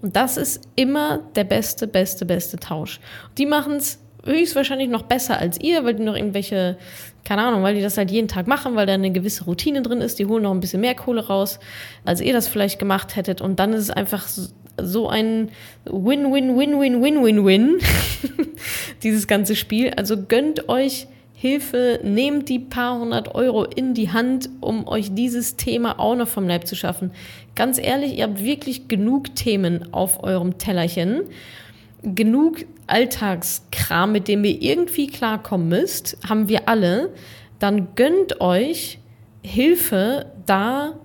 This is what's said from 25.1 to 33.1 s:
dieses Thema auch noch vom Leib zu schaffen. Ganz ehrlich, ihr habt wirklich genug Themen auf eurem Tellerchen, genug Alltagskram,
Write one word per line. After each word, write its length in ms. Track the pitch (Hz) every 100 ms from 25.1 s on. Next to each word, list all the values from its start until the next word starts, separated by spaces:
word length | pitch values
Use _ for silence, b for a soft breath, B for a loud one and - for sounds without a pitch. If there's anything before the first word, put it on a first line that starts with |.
dieses 420 | 196 247 240 233 -
Thema 440 | - 233 233 -
auch 160 | - 240
noch 120 | 233
vom 200 | - 185
Leib 180 | 175 -
zu 80 |
schaffen. 360 | 190 175 170 185 B B B B
Ganz 240 | - 233 254
ehrlich, 380 | - 269 285 -
ihr 80 |
habt 180 | 220 196
wirklich 460 | 214 285 - 247 -
genug 480 | 208 214 269 277 -
Themen 560 | 247 202 180 170 175
auf 320 | - 185 -
eurem 340 | - 185 180 180
Tellerchen, 680 | - 185 170 170 175 254 403 B B B B B B -
genug 600 | 226 185 214 240 320 320 - - -
Alltagskram, 1300 | 220 262